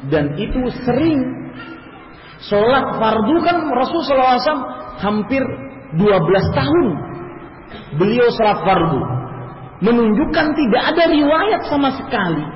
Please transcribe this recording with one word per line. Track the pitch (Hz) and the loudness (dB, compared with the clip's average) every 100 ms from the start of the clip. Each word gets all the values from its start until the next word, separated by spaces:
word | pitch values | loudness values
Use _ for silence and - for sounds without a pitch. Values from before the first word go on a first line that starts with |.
| 135 | 0
dan | 151 143 | -2 0
itu | 151 226 262 247 - | -4 -4 -2 -4 -4
sering. | - 247 320 294 254 - - - - - - - - - - - | -2 0 2 0 -2 -6 -12 -14 -16 -18 -18 -20 -20 -20 -20 -20
Sholat | - 208 220 269 - - | -2 2 4 2 0 -2
fardu | 220 220 214 330 | 0 0 2 2
kan | 330 349 311 | 2 0 0
Rasul | 247 254 339 | -2 0 -2
sallallahu | 269 262 262 247 | 0 2 4 2
alaihi | |
wasallam | 302 294 233 - - - | 0 -2 -6 -12 -14 -6
hampir | 196 214 208 269 262 - - - - 160 | -2 -2 0 -2 -2 -6 -12 -16 -6 2
dua | 208 190 | 4 4
belas | 160 196 - | 4 2 2
tahun | 277 269 339 254 143 - - - - - - - - - 143 | 0 2 2 2 -2 -8 -12 -14 -16 -18 -20 -20 -20 -10 0
beliau | 202 240 240 | 2 4 2
sholat | - 214 196 | 4 2 2
fardu. | 185 180 156 131 - - - - - - - - | 2 2 2 0 -2 -4 -6 -12 -14 -16 -18 -2
Menunjukkan | 190 240 226 208 320 330 311 302 | 2 4 4 2 2 0 0 0
tidak | 254 247 277 | 2 2 2
ada | 320 330 | 2 4
riwayat | 302 285 320 403 381 - | 4 4 2 2 -2 0
sama | 294 269 | 0 0
sekali | - - 214 180 156 151 | -2 -4 -2 -2 -2 -6